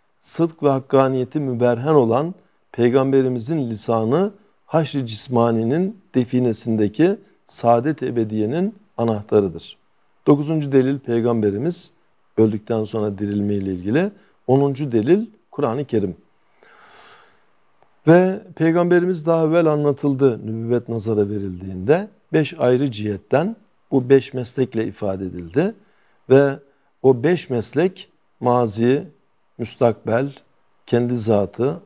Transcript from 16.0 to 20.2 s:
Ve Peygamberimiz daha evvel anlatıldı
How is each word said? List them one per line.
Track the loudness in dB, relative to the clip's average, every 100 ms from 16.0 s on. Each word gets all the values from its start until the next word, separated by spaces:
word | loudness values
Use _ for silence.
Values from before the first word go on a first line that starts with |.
| -2 -8 _ _ _ _ _ _ -20 -20 -20 -20 _ _ _ _ _ _ _ _ 4
Ve | 6 6 -2 -8 -2
Peygamberimiz | 0 2 4 2 2 -2 0
daha | 0 2
evvel | 2 2
anlatıldı | 2 0 0 -2 2